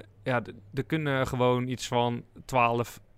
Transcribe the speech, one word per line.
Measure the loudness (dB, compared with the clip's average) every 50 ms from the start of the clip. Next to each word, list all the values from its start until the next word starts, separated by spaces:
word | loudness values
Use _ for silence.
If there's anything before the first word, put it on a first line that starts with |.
| -8 -16 -20 -10 -4
ja, | 0 0 0
d-, | 0 -2 -14 -16 -18 -10 -6
er | -6 -4
kunnen | -2 -2 -2 0 0 0 0 0 0
gewoon | 0 2 4 4 4 2 0 -2
iets | -4 -6 -6 -2
van | 0 2 2 2 0 -4 -8 -14 -20 -20 -10
twaalf | -2 2 2 4 4 2 0 -2 -4 -6 -18 -20 -20 -20